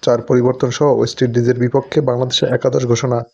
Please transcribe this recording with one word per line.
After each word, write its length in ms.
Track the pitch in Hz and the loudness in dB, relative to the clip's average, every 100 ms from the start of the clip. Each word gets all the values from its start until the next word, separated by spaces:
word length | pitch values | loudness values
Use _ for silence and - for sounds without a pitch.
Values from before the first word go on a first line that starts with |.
চার 180 | - 120 | 0 0
পরিবর্তন 480 | 117 127 123 127 127 | 2 2 2 0 -2
সহ 180 | 123 147 | 0 2
ওয়েস্ট 300 | 117 117 - | 2 0 0
ইন্ডিজের 360 | 127 117 120 123 | 0 0 0 0
বিপক্ষে 400 | 123 135 - 156 | 0 0 0 -2
বাংলাদেশের 500 | 131 123 127 - 123 | 0 -2 -2 0 0
একাদশ 300 | 123 135 135 127 | 0 0 -2 0
ঘোষণা। 340 | 117 127 120 120 | 0 0 -4 -6